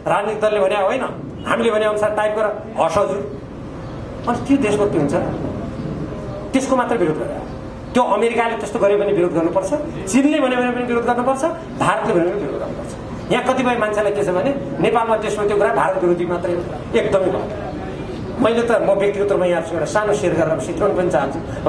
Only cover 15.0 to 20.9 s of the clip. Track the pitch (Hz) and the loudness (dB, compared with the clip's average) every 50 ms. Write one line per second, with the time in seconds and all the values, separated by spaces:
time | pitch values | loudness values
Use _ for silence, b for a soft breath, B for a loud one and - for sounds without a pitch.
15 | 226 220 220 214 214 202 202 208 208 202 - - 202 196 - - 151 165 190 - | 2 2 2 0 0 -2 -2 0 0 0 2 2 2 2 2 2 2 2 2 2
16 | 175 175 175 170 175 170 175 175 175 180 170 170 - - - - - - - 226 | 2 2 2 2 0 -2 -2 -2 -2 -2 -2 -2 -4 -6 -8 -8 -6 -2 0 0
17 | 202 208 190 190 185 - - - - - - - - - - - - - - - | 2 2 2 2 2 2 0 -2 -4 -6 -6 -8 -8 -8 -8 -8 -8 -8 -8 -8
18 | - - - - - - - - - 220 233 240 233 240 226 196 - 190 196 196 | -8 -8 -8 -8 -8 -6 -2 0 2 2 4 2 2 2 2 2 4 2 2 2
19 | 196 202 196 196 202 202 196 185 185 180 175 165 165 - 170 160 151 147 - 214 | 2 0 0 0 0 2 2 2 2 2 2 0 0 -2 -4 -4 -2 -2 0 0
20 | 214 208 202 202 185 175 175 165 160 156 160 165 - - 156 - 208 196 | 0 2 0 0 0 0 2 2 2 2 0 0 -2 -4 -2 0 0 2